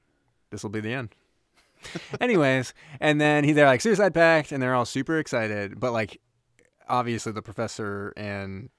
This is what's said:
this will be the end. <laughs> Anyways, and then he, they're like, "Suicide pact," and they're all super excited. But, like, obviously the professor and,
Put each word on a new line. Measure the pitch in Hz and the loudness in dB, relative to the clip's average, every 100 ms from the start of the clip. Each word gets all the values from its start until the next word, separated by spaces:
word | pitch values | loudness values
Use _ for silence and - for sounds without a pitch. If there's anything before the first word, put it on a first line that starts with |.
| _ _ _ _ _ | _ _ _ _ _
this | 107 | -12
will | 110 | -8
be | 107 | -8
the | 110 | -6
end. | 135 110 _ _ _ _ _ | -8 -10 _ _ _ _ _
<laughs> | _ _ - - - 208 | _ _ -16 -14 -12 -4
Anyways, | 247 196 135 131 127 - - 143 | 0 2 4 2 -2 -10 -20 -2
and | 151 147 | 0 4
then | 151 147 | 4 4
he, | 147 | 4
they're | 151 139 | 6 6
like, | 127 | 6
"Suicide | 226 196 196 | 2 2 2
pact," | 165 165 160 135 | 4 4 4 0
and | 139 | -2
they're | 127 | 0
all | 127 117 | 0 0
super | 131 135 160 | -4 -2 -4
excited. | 147 123 110 104 101 104 | -2 -2 -2 -4 -6 -6
But, | 127 | -4
like, | 117 107 - _ _ _ _ _ _ - | -2 -4 -8 _ _ _ _ _ _ -4
obviously | 127 120 113 113 | -2 -2 -4 -6
the | 107 | -8
professor | 104 101 110 - 104 101 101 - | -10 -8 -6 -6 -8 -6 -8 -10
and, | 104 101 98 95 131 | -8 -8 -8 -12 -14